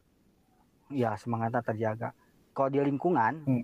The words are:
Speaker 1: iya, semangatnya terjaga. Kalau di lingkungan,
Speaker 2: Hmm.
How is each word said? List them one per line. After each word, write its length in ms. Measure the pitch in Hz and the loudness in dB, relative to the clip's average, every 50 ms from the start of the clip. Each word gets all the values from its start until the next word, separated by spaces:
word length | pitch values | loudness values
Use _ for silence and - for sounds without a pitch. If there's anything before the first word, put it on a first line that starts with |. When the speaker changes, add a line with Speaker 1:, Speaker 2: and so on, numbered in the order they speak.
| _ _ _ _ _ _ _ _ _ _ _ _ _ _ _ _ _ - | _ _ _ _ _ _ _ _ _ _ _ _ _ _ _ _ _ -8
Speaker 1:
iya, 200 | 143 135 120 110 104 | -2 0 0 0 -2
semangatnya 440 | 101 - 120 117 113 117 113 120 120 | -4 -6 -4 -4 -2 -2 0 -2 -2
terjaga. 460 | 113 - 113 107 113 110 107 113 117 - - _ _ _ _ _ _ _ | -2 -2 -2 -2 -2 -2 -2 -4 -6 -10 -10 _ _ _ _ _ _ _
Kalau 180 | - - 135 135 | -2 -2 0 2
di 120 | 139 143 | 2 2
lingkungan, 520 | 139 143 143 135 - 175 180 127 113 113 135 160 | 2 2 0 0 0 2 4 4 2 2 0 -2
Speaker 2:
Hmm. 200 | 147 139 127 120 | 0 0 0 0